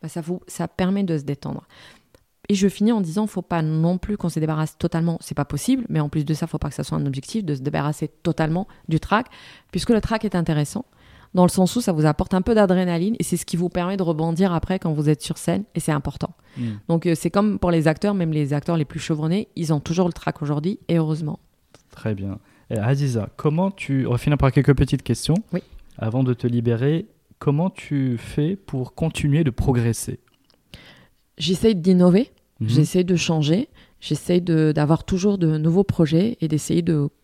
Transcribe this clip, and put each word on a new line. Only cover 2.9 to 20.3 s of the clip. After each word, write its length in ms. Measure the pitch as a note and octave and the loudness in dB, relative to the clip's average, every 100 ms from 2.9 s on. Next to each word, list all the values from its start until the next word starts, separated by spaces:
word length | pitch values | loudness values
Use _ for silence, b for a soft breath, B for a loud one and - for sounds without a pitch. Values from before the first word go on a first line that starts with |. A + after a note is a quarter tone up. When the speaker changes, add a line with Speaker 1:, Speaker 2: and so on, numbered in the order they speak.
Speaker 1:
en 100 | A#3 | 2
disant, 240 | F3+ E3 G#3+ | 0 -2 -4
faut 160 | - | -4
pas 220 | F3 E3+ | -4 -2
non 340 | D#3 D#3 E3 F3+ | 0 2 2 0
plus 180 | - G#3 | -4 -4
qu'on 120 | F3 | -4
se 100 | D#3+ | -2
débarrasse 380 | D#3 D#3 D#3 - | -2 -2 -4 -2
totalement, 400 | E3+ E3 E3+ E3 | -2 0 0 -2
c'est 140 | - - | -6 -6
pas 100 | C#3+ | -4
possible, 400 | D3 - C4+ A#3 | -4 0 -2 0
mais 100 | D#3+ | -2
en 100 | D3 | -2
plus 140 | D#3+ | -2
de 120 | D3 D#3 | -2 -2
ça, 100 | E3 | -2
faut 140 | D3+ | -4
pas 100 | C#3+ | -6
que 60 | - | -6
ça 80 | |
soit 160 | C#3+ D#3 | -6 -2
un 60 | C#3+ | -2
objectif 360 | C3+ - A3 | -4 -6 -6
de 120 | F#3+ C#3+ | -4 -4
se 60 | |
débarrasser 460 | C3 D#3 C#3+ D3+ D3+ | -2 -2 -2 -2 -6
totalement 600 | _ - D#3+ D#3 D#3+ F#3+ b b | _ -4 0 0 0 -4 b b
du 120 | D#3+ | -2
trac, 260 | - G#3 B3+ B B B B | 2 0 0 B B B B
puisque 180 | F3+ - | -8 2
le 120 | A3+ | 2
trac 220 | - A3 | 2 -2
est 120 | G#3+ F#3 | -2 -2
intéressant, 500 | E3 D3+ D3 G#3 - b b b b F#3 | 0 0 0 -4 -10 b b b b 4
dans 80 | |
le 60 | F3+ | 4
sens 260 | - F#3 B3 | 6 2 2
où 60 | |
ça 100 | A#3 | -2
vous 160 | D#3+ D#3 | 2 2
apporte 260 | D3+ F#3 | 2 0
un 80 | F#3 | 0
peu 140 | F#3 A3 | 2 4
d'adrénaline 600 | G3+ F#3 F#3 E3+ F#3 A#3 | 4 4 2 0 -2 -2
et 40 | |
c'est 140 | E3 F3 | -2 -4
ce 80 | - | -4
qui 100 | E3+ | -2
vous 140 | F3 | -2
permet 280 | F3+ F3 G3 | -2 -4 -2
de 40 | |
rebondir 500 | E3+ D#3 E3 E3 F#3+ | -2 0 0 2 2
après 280 | E3+ - F#3 | 2 -2 -4
quand 120 | F3 | -2
vous 160 | D3+ D3+ | 0 2
êtes 120 | D3+ | 0
sur 160 | - D#3+ | -2 -6
scène 260 | - F3+ G#3 - | -2 -4 -4 -6
et 40 | |
c'est 120 | D3+ | -2
important. 400 | D3 C#3+ C#3 - - B B | -2 -4 -6 -8 -10 B B
Speaker 2:
Hmm. 200 | A#2+ G#2+ - | -6 -6 -2
Speaker 1:
Donc, 180 | E3 F3 | 0 0
euh, 80 | |
c'est 160 | D#3+ E3+ | 0 0
comme 300 | G3+ G#3 G3 | 0 0 0
pour 100 | F3+ | 0
les 180 | E3+ D#3 | 2 2
acteurs, 280 | D#3 G3+ G3+ | 0 -2 0
même 160 | E3+ | -2
les 180 | D3+ C#3+ | -2 -2
acteurs 260 | C#3+ - E3+ | -2 -2 -2
les 80 | D3 | -2
plus 140 | D#3+ | -6
chevronnés, 480 | - D#3 D#3 F#3 - - | -4 -2 0 -2 -4 -6
ils 160 | D#3+ | -2
ont 80 | D#3 | -2
toujours 280 | - E3 F3+ | -2 0 0
le 60 | |
trac 280 | E3+ - | 0 -6